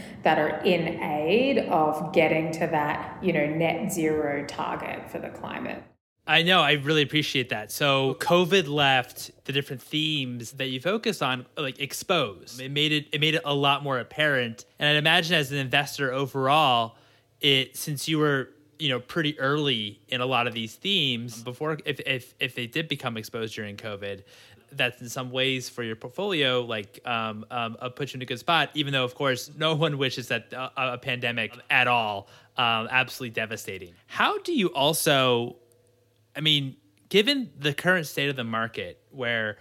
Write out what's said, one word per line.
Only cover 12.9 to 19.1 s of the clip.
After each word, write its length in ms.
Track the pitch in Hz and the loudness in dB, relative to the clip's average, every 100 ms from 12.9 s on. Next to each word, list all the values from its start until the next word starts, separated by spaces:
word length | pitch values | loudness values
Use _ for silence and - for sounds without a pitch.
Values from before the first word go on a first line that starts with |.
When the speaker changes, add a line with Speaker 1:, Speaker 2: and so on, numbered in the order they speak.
Speaker 2:
it, 160 | 151 143 | 0 -2
it 80 | 151 | 0
made 160 | 156 156 | 2 2
it 60 | |
a 100 | 147 | 0
lot 300 | 143 139 139 | 2 4 2
more 160 | 143 127 | 0 -4
apparent. 640 | 113 - 151 135 120 113 - - | -2 0 2 2 0 -6 -14 -2
And 80 | 147 | 2
I'd 80 | 151 | 4
imagine 400 | 156 175 165 170 | 4 4 4 0
as 160 | 135 | 0
an 60 | 143 | -2
investor 540 | 131 143 143 - 139 | 0 0 0 -2 -2
overall, 840 | 131 135 139 131 151 143 120 113 - _ _ _ _ | -2 -2 0 4 6 6 4 0 -6 _ _ _ _
it, 360 | 147 135 127 - | 4 4 2 -6
since 320 | - 139 - | -6 -4 0
you 100 | 156 | 2
were, 300 | 151 139 123 _ _ - | 4 2 -2 _ _ -4
you 80 | 151 | -2
know, 100 | 123 | -2
pretty 400 | - | -2